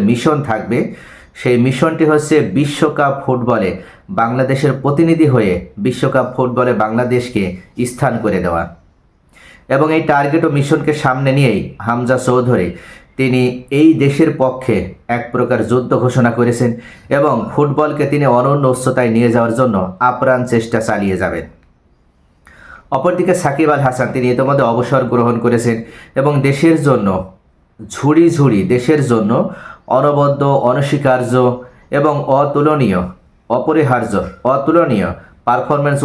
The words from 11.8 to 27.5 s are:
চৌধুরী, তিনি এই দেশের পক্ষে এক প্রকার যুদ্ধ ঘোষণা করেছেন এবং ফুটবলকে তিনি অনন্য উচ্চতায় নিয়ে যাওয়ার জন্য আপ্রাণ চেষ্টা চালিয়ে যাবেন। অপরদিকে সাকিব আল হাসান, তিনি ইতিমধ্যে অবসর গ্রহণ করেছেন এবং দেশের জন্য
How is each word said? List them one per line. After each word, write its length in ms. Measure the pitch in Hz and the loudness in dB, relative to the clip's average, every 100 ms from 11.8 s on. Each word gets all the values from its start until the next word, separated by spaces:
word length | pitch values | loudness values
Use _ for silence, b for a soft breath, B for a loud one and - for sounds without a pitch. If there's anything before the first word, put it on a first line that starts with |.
| 104 120 123 127 127 | -4 -2 0 0 0
চৌধুরী, 400 | 123 123 113 87 B B B B - | 0 2 0 -2 B B B B -4
তিনি 240 | 131 127 123 123 - 139 | 0 0 0 -4 -4 2
এই 100 | 160 156 | 4 4
দেশের 280 | 139 139 160 139 | 2 2 0 0
পক্ষে 340 | 131 - - 101 92 - - 120 | -2 -2 -2 -2 -4 -10 -6 -6
এক 80 | 117 | -4
প্রকার 280 | 123 117 117 110 | -4 0 -2 0
যুদ্ধ 200 | 123 120 127 | 0 0 0
ঘোষণা 280 | 123 127 120 117 | 0 2 0 2
করেছেন 320 | 120 117 123 110 B B - | 0 0 -2 -4 B B -4
এবং 260 | 139 147 120 101 | 0 0 0 -2
ফুটবলকে 540 | - 147 139 151 147 143 | 0 0 0 -2 -2 -2
তিনি 120 | 143 139 120 | 0 2 2
অনন্য 260 | 135 143 131 | 2 2 0
উচ্চতায় 380 | 127 143 131 120 113 | 0 0 0 2 2
নিয়ে 140 | 120 117 | 2 2
যাওয়ার 180 | 117 113 | 0 0
জন্য 160 | 131 98 90 - 123 | 0 0 -4 -2 -2
আপ্রাণ 300 | 123 131 127 120 | 0 0 0 0
চেষ্টা 280 | 117 110 113 113 | -2 0 -4 -2
চালিয়ে 300 | 104 98 90 | -2 -2 -2
যাবেন। 240 | 90 82 73 - _ _ _ _ _ _ _ _ B B B B - 135 | -4 -6 -10 -18 _ _ _ _ _ _ _ _ B B B B -6 -2
অপরদিকে 360 | 170 180 180 175 | 0 0 0 0
সাকিব 260 | 147 139 156 | 0 0 2
আল 80 | 143 131 | 2 0
হাসান, 200 | 127 120 131 | 0 -2 0
তিনি 100 | 123 | 0
ইতিমধ্যে 320 | 123 135 139 117 | 0 0 2 2
অবসর 300 | 120 120 135 120 | 0 0 0 2
গ্রহণ 220 | 120 120 113 | 2 2 2
করেছেন 380 | 120 117 120 113 B B B - | 0 2 0 -2 B B B -2
এবং 180 | 143 143 139 | 0 2 0
দেশের 300 | 135 165 160 143 | 2 2 4 2
জন্য 200 | 120 98 92 - - _ | 2 0 -2 -6 -16 _